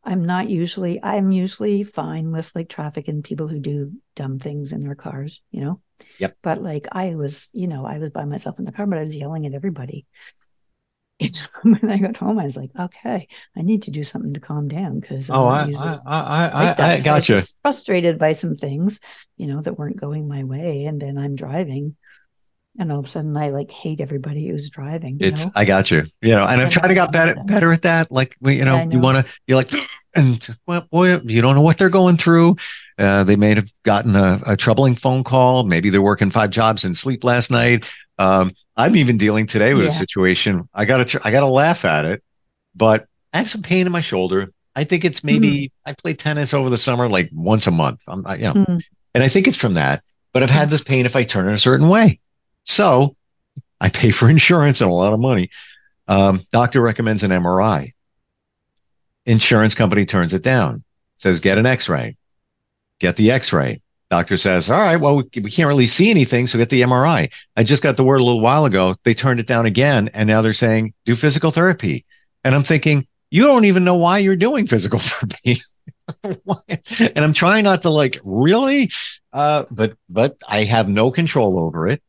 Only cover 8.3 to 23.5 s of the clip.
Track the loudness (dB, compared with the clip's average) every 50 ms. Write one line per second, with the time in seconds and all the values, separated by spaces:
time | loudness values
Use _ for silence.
8.3 | -10 -10 -10 -12 -10 -10 -12 -12 -10 -8 -6 -4 -4 -4 -6 -8 -10 -12 -12 -10
9.3 | -10 -8 -8 -10 -10 -8 -8 -8 -8 -10 -14 -14 -14 -16 _ _ _ _ -20 -20
10.3 | _ _ _ _ _ _ _ _ _ _ _ _ _ _ _ _ _ _ -8 -6
11.3 | -6 -10 -16 -18 -20 0 2 2 2 2 0 -2 -2 -2 -2 -4 -6 -6 -6 -4
12.3 | -4 -4 -6 -8 -10 -12 -14 -14 _ -12 -12 -12 _ -14 _ -10 -10 -10 -10 _
13.3 | -20 -20 -20 _ _ -8 -4 -2 -2 -2 -4 -8 -10 -10 -12 -10 -12 -12 -10 -10
14.3 | -10 -12 -12 -10 -8 -8 -8 -8 -8 -8 -8 -8 -8 -10 -10 -10 -12 -12 -8 -2
15.3 | 0 2 2 2 2 0 -2 -4 -6 -8 -8 -10 -10 -10 -10 -8 -6 -6 -4 -4
16.3 | -2 -2 -2 -2 0 0 0 0 2 2 2 2 2 0 2 2 2 2 4 4
17.3 | 2 2 2 -2 _ _ _ -4 -4 -4 -4 -2 -2 0 2 0 0 2 0 0
18.3 | 0 -2 -4 -8 -6 -6 -8 -8 -6 -4 -4 -4 -6 -8 _ -20 -20 -20 _ _
19.3 | _ -12 -10 -8 -8 -8 -8 -8 -8 -8 -10 -10 -10 -10 -10 -10 -10 -8 -8 -8
20.3 | -10 -10 -10 -10 -10 -8 -8 -8 -8 -6 -8 -8 -8 -8 -10 -10 -10 -8 -8 -8
21.3 | -8 -10 -10 -8 -8 -8 -6 -6 -8 -10 -10 -10 -12 _ _ _ _ _ _ _
22.3 | _ _ _ _ _ _ _ _ _ -10 -8 -6 -6 -8 -8 -10 -10 -10 -8 -6
23.3 | -6 -6 -6 -6